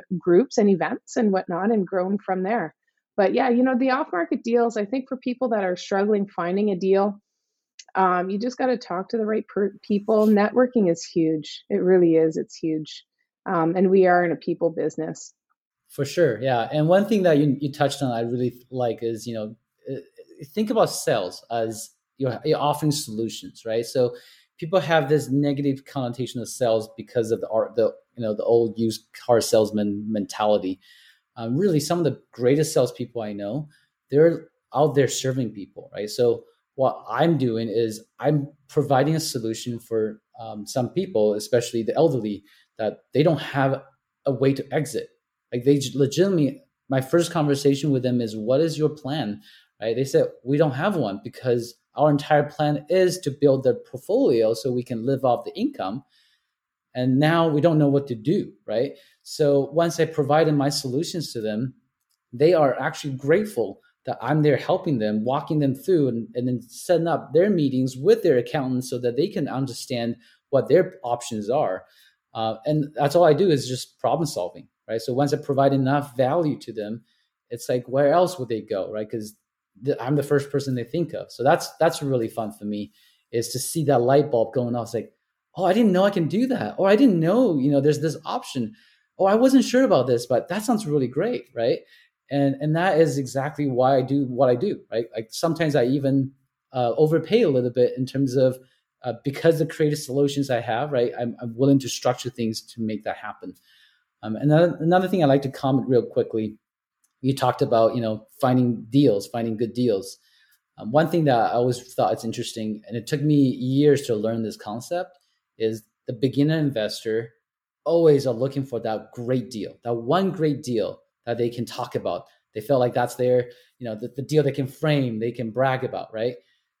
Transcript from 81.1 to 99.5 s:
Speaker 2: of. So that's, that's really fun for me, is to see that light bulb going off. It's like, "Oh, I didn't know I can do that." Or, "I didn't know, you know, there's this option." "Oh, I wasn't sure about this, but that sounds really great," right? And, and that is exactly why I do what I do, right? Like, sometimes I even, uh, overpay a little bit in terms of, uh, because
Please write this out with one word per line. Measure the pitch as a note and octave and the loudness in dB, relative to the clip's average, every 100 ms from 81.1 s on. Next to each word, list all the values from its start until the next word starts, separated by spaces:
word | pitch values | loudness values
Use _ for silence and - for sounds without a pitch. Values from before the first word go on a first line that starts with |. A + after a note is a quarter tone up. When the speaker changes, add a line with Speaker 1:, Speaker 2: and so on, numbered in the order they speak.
Speaker 2:
of. | G2 F#2+ | -6 -12
So | - | -2
that's, | B2 E3 - - | 2 2 0 -2
that's | D#3+ E3 | 0 0
really | C#3+ C3 A2+ | -2 -2 -2
fun | - A2 | -4 -8
for | G#2+ G#2 | -8 -8
me, | G#2 G#2 _ _ _ _ | -8 -10 _ _ _ _
is | A#2 A2+ | -6 -4
to | B2+ | -6
see | - E3+ C#3+ | -6 -4 2
that | C3+ | 2
light | A#2+ C#3+ C#3+ | 4 4 2
bulb | A#2 A2 | 0 0
going | - A#2+ A#2+ | -2 -4 -4
off. | A2+ | -6
It's | |
like, | A2+ G2+ _ _ _ _ - | -6 -8 _ _ _ _ -2
"Oh, | F#3+ | 0
I | |
didn't | G3+ A3+ | 4 4
know | F3+ | 4
I | G3+ | 2
can | G3+ D#3 | 2 -2
do | G3 C4 | 0 -2
that." | C4 G#2 - | -2 -4 0
Or, | G3 | 2
"I | G#3 | 6
didn't | C4+ E3+ | 6 4
know, | D#3+ G#3+ B3+ D3+ | 2 2 2 2
you | C3 | 2
know, | C#3+ | 2
there's | C#3+ C#3 | 2 2
this | D#3 D3 - | -2 -6 -8
option." | A3+ - C3+ A2 - _ _ _ - | -8 -8 -6 -8 -8 _ _ _ -2
"Oh, | F#3+ | 2
I | G#3+ | 4
wasn't | C4 C4 A3 | 6 6 4
sure | B3 | 4
about | C4+ D#3+ B2+ | 4 4 4
this, | A#2 - | 0 0
but | A#2+ - | -2 -2
that | F#3 | -4
sounds | G#3+ A3 D3+ | -2 -2 0
really | D3 B2 | -2 -2
great," | C3 G#3 B3 - | -2 -4 -4 -8
right? | - A#2 D#3+ - _ _ _ _ | -4 -2 -2 -6 _ _ _ _
And, | C#3+ C#3 C3+ | 0 0 0
and | D3+ D#3+ | -2 0
that | F3+ D#3 | 2 4
is | D#3+ C3+ | 2 2
exactly | C3 C3+ C#3 D3+ D3 | -4 -4 -6 -4 -2
why | B2 C3 C#3 | 2 2 2
I | |
do | B2+ C#3 C3 | 2 0 -2
what | B2 C3 | 2 2
I | B2 | 2
do, | G3+ E3+ - | 0 -4 -6
right? | A2 A#2 | -6 -6
Like, | A2 A2 | -8 -10
sometimes | - E3+ D#3 D#3+ C#3+ | -4 -2 0 0 2
I | A#2+ | 2
even, | C#3+ C3+ C#3 C3+ - _ _ _ | 0 0 0 0 -6 _ _ _
uh, | C3 A#2+ A#2 | -2 -2 2
overpay | D#3 D#3+ D#3+ G#3+ | 2 2 2 2
a | G3+ | 2
little | C3+ B2 | 2 0
bit | A#2 B2 B2+ | 2 0 0
in | B2+ | -4
terms | C3+ C#3 B2+ | -2 0 2
of, | G#2 B2+ - _ _ _ | 2 0 -8 _ _ _
uh, | B2 A2+ | -10 -8
because | - C3+ E3 | -8 0 2